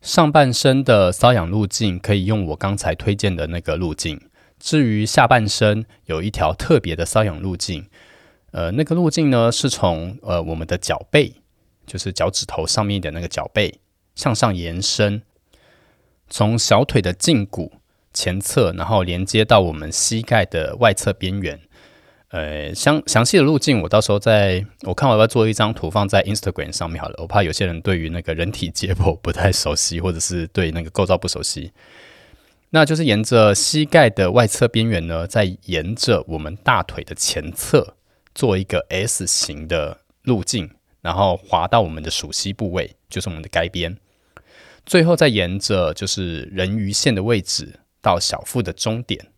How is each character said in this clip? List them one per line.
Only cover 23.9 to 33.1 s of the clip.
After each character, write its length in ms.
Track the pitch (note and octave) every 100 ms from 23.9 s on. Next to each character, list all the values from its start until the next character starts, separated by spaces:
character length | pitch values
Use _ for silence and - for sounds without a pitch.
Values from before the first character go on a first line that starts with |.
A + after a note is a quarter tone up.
| G#2+
时 120 | -
候 80 | G2+
再， 440 | A#2 G#2+ G2+ F#2 G2+ _
我 120 | -
看 160 | - C#3
我 40 |
要 40 | A2
不 40 |
要 40 | A2
做 240 | B2 A2
一 40 |
张 200 | A2 G#2+
图 160 | A2 E2
放 180 | G#2+ G2
在 140 | G2 F#2+
Instagram 460 | G#2+ - - D2+
上 160 | - E2+
面 140 | E2
好 80 | C#2+
了， 60 | -
我 80 | E2+
怕 160 | G#2
有 100 | F2+
些 140 | D#2 F#2+
人 160 | E2
对 160 | - F2+
于 120 | D#2+
那 120 | E2+
个 140 | E2 D#2+
人 160 | F2
体 180 | - F2
解 240 | - F#2
剖 240 | F#2 E2 D#2
不 140 | -
太 200 | E2 F#2
熟 240 | F2+ - D2
悉， 240 | - E2
或 120 | F2
者 60 | E2
是 260 | - F2+ E2
对 220 | - E2+
那 140 | E2
个 80 | D#2+
构 160 | - F#2
造 100 | F2+
不 100 | F2+
熟 140 | -
悉。 300 | - - - _ _ - - - _ _ _ _ _
那 160 | D#3+ D3
就 100 | D#3
是 80 |
沿 200 | D#3+